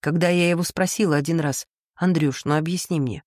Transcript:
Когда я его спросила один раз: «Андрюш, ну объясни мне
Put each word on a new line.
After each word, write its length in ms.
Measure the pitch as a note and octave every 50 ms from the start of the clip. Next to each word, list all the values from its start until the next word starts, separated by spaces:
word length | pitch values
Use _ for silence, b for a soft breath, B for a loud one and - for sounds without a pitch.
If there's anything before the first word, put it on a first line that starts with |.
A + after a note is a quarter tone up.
Когда 280 | - E3 D#3 E3+ F3 F3
я 200 | F3 F3 F3 F3
его 140 | F3 E3+
спросила 540 | F3 - - - F#3 F3+ - - A3 F3+ D3+
один 240 | D3 D3 D3+ E3 E3
раз: 260 | D3+ D3 C3 - - _ _ _ _ _ _
«Андрюш, 500 | - F3 F#3 F#3 E3 D#3 C#3+ B2+ - -
ну 120 | C#3 D3
объясни 440 | D#3 D#3 E3 F3+ F3+ - - F3+ D#3
мне 220 | C#3 B2+ G#2 - _